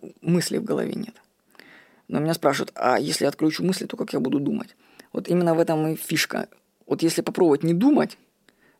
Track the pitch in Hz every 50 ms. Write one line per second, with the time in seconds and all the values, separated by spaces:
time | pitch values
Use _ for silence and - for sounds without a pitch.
0 | - - - _ - - 175 175 - - - - - - - - - - - -
1 | - - - - _ _ _ _ _ _ _ - - - - - - _ _ _
2 | _ - - 139 151 160 165 165 - 143 139 143 139 - - - - 123 127 107
3 | 139 160 160 - - 143 - - 156 156 156 - 170 180 190 - - - - 226
4 | - - - - - 135 143 143 143 - - - - - - _ _ _ _ -
5 | - _ - - 196 - 175 180 175 170 160 160 165 160 160 156 156 160 160 -
6 | - - 165 156 - - - - - - _ _ _ _ _ _ _ - - -
7 | 156 165 165 - - - 214 240 190 160 143 151 - 165 170 175 233 285 302 339
8 | - - - - _ _ _ _ _ _ _ _ _ _ _